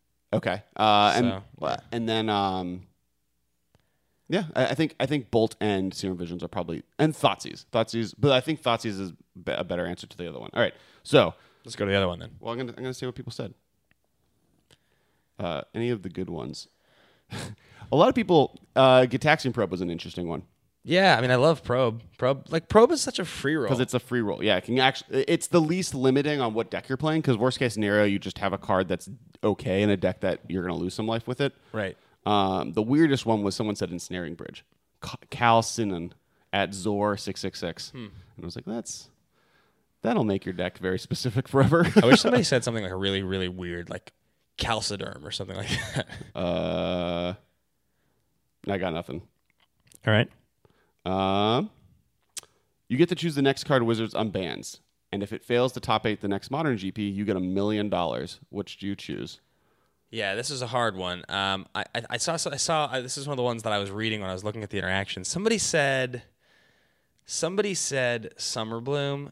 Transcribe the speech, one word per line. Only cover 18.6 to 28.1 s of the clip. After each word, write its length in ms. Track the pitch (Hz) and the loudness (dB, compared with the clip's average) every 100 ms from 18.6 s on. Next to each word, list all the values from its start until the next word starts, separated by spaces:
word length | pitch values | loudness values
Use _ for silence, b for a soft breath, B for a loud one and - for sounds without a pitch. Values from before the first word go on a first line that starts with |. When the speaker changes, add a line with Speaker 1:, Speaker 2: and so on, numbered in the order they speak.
| _ 131 | _ 4
Speaker 1:
uh, 260 | 131 127 | 8 8
Gitaxian 520 | 127 123 151 156 131 | 6 4 2 2 2
Probe 180 | 117 95 | 0 0
was 100 | 90 | 0
an 80 | 87 | -4
interesting 380 | 85 92 - 85 | -4 -8 -6 -4
one. 160 | 76 - _ _ _ | -6 -8 _ _ _
Speaker 2:
Yeah, 320 | - 175 190 117 | 0 4 6 6
I 40 | |
mean, 100 | 127 | 4
I 40 | 127 | 4
love 280 | 151 156 | 4 2
Probe. 380 | - 123 123 113 - - | 0 0 0 -2 -10 -4
Probe, 300 | 127 139 - | -2 -2 -4
like, 180 | 165 - | -6 4
Probe 240 | 214 247 | 6 6
is 100 | 311 | 4
such 160 | - - | -2 -4
a 60 | 170 | -6
free 300 | - 139 156 | -4 -2 0
roll. 120 | 107 | 2
Speaker 1:
'Cause 100 | 123 | 2
it's 140 | 127 | 2
a 60 | 127 | 0
free 200 | - 123 | 0 -2
roll. 220 | 104 - | 0 0
Yeah, 140 | 104 92 | 2 2
it 80 | - | 2
can 120 | 127 | 2
actu-, 260 | 131 - - 127 151 | 2 2 -4 -2 2
it's 200 | 165 - | 0 4
the 140 | 175 | 2
least 340 | 156 185 - 139 | 4 0 -2 2
limiting 460 | 131 135 147 147 | 4 4 2 0
on 120 | 117 | 0
what 160 | 110 113 | -2 -2
deck 180 | 92 - | -4 -6
you're 80 | 131 | -2
playing, 240 | 156 160 | 0 0
'cause 160 | 143 107 | 2 2
worst 220 | 127 - | 2 2
case 140 | 127 110 | -2 0
scenario, 280 | 104 104 | 4 6
you 160 | 104 | 4